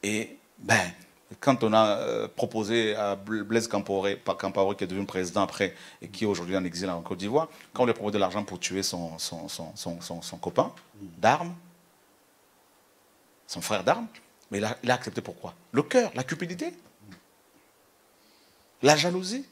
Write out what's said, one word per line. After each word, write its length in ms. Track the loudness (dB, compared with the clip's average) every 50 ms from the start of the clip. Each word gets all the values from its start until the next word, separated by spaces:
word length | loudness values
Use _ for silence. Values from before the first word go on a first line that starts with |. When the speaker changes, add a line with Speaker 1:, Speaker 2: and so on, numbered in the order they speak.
| 0
Speaker 1:
Et 340 | 0 0 -2 -2 -4 -10 -20 _ _ _ -14
ben, 340 | 0 2 2 2 2 0 -6 -14 -20 -20 _ _ _ _ -16 0
quand 240 | 2 2 4 4 4
on 100 | 4 6
a, 140 | 6 6
euh, 420 | 6 4 2 0 -2 -2 -2 -2 -4
proposé 680 | -2 -2 -2 -2 0 -2 0 2 2 2 4 2 0
à 180 | 0 0 0 -2
Bl-, 300 | -2 -4 -4 -4 -4 -2
Blaise 240 | 2 2 2 2 2
Compaoré, 480 | -2 -2 0 0 0 2 2 0 -2
pas 180 | -2 -2 -4 -2
Compaoré 400 | -2 -2 -2 2 2 2 2 2
qui 80 | -2 -2
est 60 | -4
devenu 180 | -2 -4 -4
président 360 | -2 -2 -2 -2 0 0 0 0
après 320 | 0 0 0 -2 -2 -2 -8 -18 -20 -18 -16 -16
et 60 | -14
qui 160 | -6 -2 0
est 20 |
aujourd'hui 300 | 0 0 0 -2 -2 -2
en 80 | -2 -2
exil 260 | -2 -4 -4 -4 -4
en 120 | -4 -4 -6
Côte 160 | -8 -8 -6
d'Ivoire, 300 | -4 0 0 0 0 0 -8 -20 -20 -14 0
quand 120 | 2 4
on 20 |
lui 60 | 4 4
a 20 |
proposé 200 | 0 0 -2 2
de 40 | 2
l'argent 240 | 2 2 0 -2 -6
pour 160 | -6 -8 -8
tuer 240 | -6 -4 -2 -2 -2
son, 340 | -2 -4 -4 -6 -6 -6 -6
son, 300 | -8 -8 -6 -8 -10 -10
son, 280 | -10 -10 -10 -12 -12
son, 240 | -10 -8 -8 -8 -8
son, 220 | -10 -10 -10 -10 -10
son 140 | -12 -12 -6
copain 340 | -6 -2 2 2 0 0 -2 -14 -20 -20 -20 -18
Speaker 2:
Mhm. 80 | -16 -16 -10 2
Speaker 1:
d'armes, 360 | 4 4 4 4 0 -6 -10 -14 -18 -20 -20 _ _ _ _ _ _ _ _ _ _ _ _ _ _ _ _ _ _ _ _ _ _ _ _ _ _ _ _ _ _ _ _ _ _
son 140 | -12 -10 -8
frère 240 | -4 -2 -2 2 2
d'armes, 240 | 2 2 2 0 -10 -12 -18 -20 _ _ _ -14 _
mais 80 | -4 -2
il 60 | -2
a, 120 | -2 -4 -4 0
il 80 | 0
a 40 | 0
accepté 260 | 0 0 -6 -6 -6
pourquoi ? 340 | -8 -8 -14 -12 -14 -16 -16 -16 -20 _
Le 140 | 0 0 0
cœur, 260 | 4 4 4 4 4 -2
la 100 | -6 -6
cupidité, 500 | -6 -4 -6 -6 -6 -6 -6 -6 -8 -8 -12 -20 -20 _ _ -20 -20 -20 -20 _ _ _ _ _ _ _ _ _ _ _ _ _ _ _ _ _ _ _ _ _ _ _ _ _ _ _ _ _ _ _ _ 8
la 120 | 8 8
jalousie 500 | 8 6 2 0 0 -2 -4 -6 -6 -8 -10